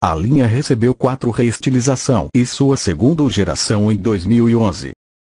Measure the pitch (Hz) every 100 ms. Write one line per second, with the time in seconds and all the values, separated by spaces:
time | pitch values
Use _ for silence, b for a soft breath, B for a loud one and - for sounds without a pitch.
0 | 92 80 98 147 120 117 147 123 117 127
1 | 131 131 123 113 120 110 - 127 120 131
2 | - 120 71 127 123 - 139 135 - 78
3 | 117 165 143 101 87 73 - 104 104 107
4 | 101 104 87 117 117 117 110 76 69 -
5 | _ _ _